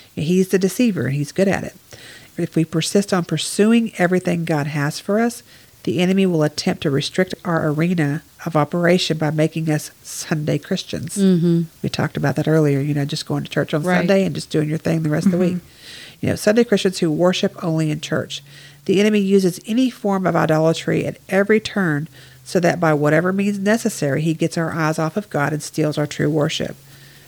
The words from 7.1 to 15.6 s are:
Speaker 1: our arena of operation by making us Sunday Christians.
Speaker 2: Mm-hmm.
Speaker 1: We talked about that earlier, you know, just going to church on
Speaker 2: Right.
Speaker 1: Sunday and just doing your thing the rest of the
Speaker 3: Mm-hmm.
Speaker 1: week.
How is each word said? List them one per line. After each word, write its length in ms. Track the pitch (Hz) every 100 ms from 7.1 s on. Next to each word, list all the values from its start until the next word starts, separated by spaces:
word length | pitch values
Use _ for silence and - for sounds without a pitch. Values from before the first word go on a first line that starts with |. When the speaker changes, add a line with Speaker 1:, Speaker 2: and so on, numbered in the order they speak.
| - 185 -
Speaker 1:
our 240 | 185 165 156
arena 520 | 147 170 180 143 151 - - 170
of 100 | 156
operation 640 | 147 175 170 180 - 160
by 140 | 151
making 380 | 156 156 160 160
us 220 | 151 - -
Sunday 540 | - - - 160 156 147
Christians. 600 | - 185 - - 151 208
Speaker 2:
Mm-hmm. 460 | 190 175 170 170 165 -
Speaker 1:
We 80 | -
talked 260 | - 147 -
about 200 | 147 156
that 100 | 151
earlier, 320 | 160 147 139
you 140 | 143
know, 120 | 143 143
just 200 | 156 -
going 180 | 143
to 60 | 139
church 240 | 151 -
on 100 | 156
Speaker 2:
Right. 140 | 180 180
Speaker 1:
Sunday 260 | 175 196
and 120 | 185 151
just 140 | -
doing 200 | 160 151
your 80 | 160
thing 260 | 170 165
the 60 | 156
rest 160 | 151 185
of 60 |
the 40 | 175
Speaker 3:
Mm-hmm. 180 | 180
Speaker 1:
week. 80 | 180